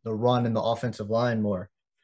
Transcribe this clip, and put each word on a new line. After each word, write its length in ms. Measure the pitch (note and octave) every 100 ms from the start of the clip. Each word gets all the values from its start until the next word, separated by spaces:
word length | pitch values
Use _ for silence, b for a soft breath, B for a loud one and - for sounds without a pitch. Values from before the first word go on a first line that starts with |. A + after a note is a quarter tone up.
the 100 | A2+
run 320 | G#2+ B2 B2 A#2+
and 100 | A2
the 60 |
offensive 480 | A2+ A#2 A#2+ G#2+ G#2
line 320 | A2+ A#2+ A2+
more. 280 | G#2 F#2 F#2 _ _ _